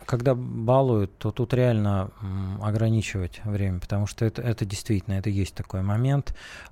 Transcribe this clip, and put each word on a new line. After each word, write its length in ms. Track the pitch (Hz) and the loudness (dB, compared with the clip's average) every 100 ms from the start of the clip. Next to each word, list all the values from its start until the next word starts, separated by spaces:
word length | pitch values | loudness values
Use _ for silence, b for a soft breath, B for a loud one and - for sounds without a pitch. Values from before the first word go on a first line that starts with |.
| - | -4
когда 280 | 123 127 | 0 2
балуют, 840 | 123 123 117 113 131 135 110 95 - | 0 -2 -4 4 4 6 4 2 -2
то 120 | 110 | -4
тут 220 | - 117 | -2 0
реально, 580 | 123 123 113 101 98 95 - | 4 4 4 2 0 -2 -8
м, 400 | 98 95 95 98 | -8 -6 -4 -4
ограничивать 800 | 107 107 113 113 - 98 87 - | -2 2 4 2 0 -4 -4 -6
время, 340 | 107 101 101 90 | -4 -2 0 -2
потому 260 | - 101 104 | -2 -2 -2
что 180 | - | 0
это, 160 | 113 - | -2 0
это 220 | 123 110 | -2 -2
действительно, 500 | 101 98 - 101 - | -4 -6 -2 -2 0
это 160 | 95 104 | -2 0
есть 240 | 98 95 | 0 -2
такой 280 | - - 95 | -4 -6 -2
момент. 520 | 95 104 131 139 - B B B B | 0 2 2 2 0 B B B B